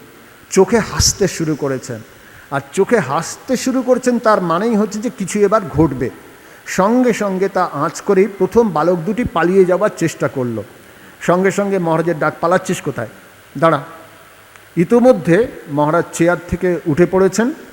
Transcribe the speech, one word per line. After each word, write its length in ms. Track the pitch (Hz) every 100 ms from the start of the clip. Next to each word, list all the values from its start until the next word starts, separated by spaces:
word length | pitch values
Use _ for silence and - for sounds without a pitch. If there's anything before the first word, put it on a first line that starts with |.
| - - - - -
চোখে 300 | - 185 233
হাসতে 480 | - 147 - - 190
শুরু 280 | - 160 156
করেছেন, 460 | 143 131 - 113 113 - - - -
আর 100 | 139 -
চোখে 260 | - 190 226
হাসতে 580 | 127 147 165 - - 254
শুরু 240 | 262 254
করছেন 380 | 240 247 247 233
তার 220 | 220 202
মানেই 340 | 180 165 226 214
হচ্ছে 240 | 208 208
যে 100 | 226 -
কিছু 220 | 190 208
এবার 220 | 202 220 170
ঘটবে। 400 | 131 156 131 120 - - - - - -
সঙ্গে 480 | - 190 247 247
সঙ্গে 360 | 202 208 190 190
তা 200 | 190 175
আঁচ 280 | 147 160 -
করেই 260 | - 190 202 -
প্রথম 320 | 185 226 233
বালক 280 | 151 160 185
দুটি 260 | 165 214
পালিয়ে 420 | - 170 165 190 180
যাওয়ার 240 | 180 160 -
চেষ্টা 300 | 165 - 147
করল। 340 | 135 123 110 98 - - - - -
সঙ্গে 300 | - 180 190
সঙ্গে 280 | 185 202 196
মহারাজের 400 | 170 160 165 160
ডাক, 140 | 156 -
"পালাচ্ছিস 400 | 170 180 180 175
কোথায়? 260 | 147 123 110 - - - - 147
দাঁড়া।" 260 | 165 147 143 - - - - - - - - -
ইতোমধ্যে 680 | 175 233 247 208 147 170 254 - -
মহারাজ 320 | 147 147 170 160
চেয়ার 240 | - 165 170 -
থেকে 300 | 170 180 170 170
উঠে 200 | 147 175
পড়েছেন, 460 | 185 190 190 240 320 -